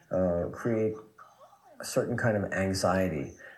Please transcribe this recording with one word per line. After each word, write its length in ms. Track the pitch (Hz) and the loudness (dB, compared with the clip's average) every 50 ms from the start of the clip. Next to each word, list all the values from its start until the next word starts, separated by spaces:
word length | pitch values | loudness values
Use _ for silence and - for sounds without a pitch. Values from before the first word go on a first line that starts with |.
| _ _ | _ _
uh, 380 | - 90 92 90 85 85 85 - | 0 2 2 2 2 0 -2 -2
create 460 | - - - 123 113 110 110 110 110 - - - _ - - - - _ - - - _ _ - - - | -6 -4 -2 0 0 2 0 0 -2 -4 -12 -20 _ -20 -20 -20 -20 _ -20 -20 -20 _ _ -20 -16 -14
a 60 | - | -12
certain 320 | - - 131 110 - 120 | -2 -2 0 0 0 -2
kind 180 | 113 - 120 107 | 0 2 2 2
of 160 | 101 95 92 | 2 0 -2
anxiety, 800 | - 90 95 95 95 95 - 92 92 95 92 90 80 73 67 - - - - - - | -2 0 0 0 0 0 2 2 2 2 2 0 0 -4 -6 -6 -10 -16 -20 -20 -20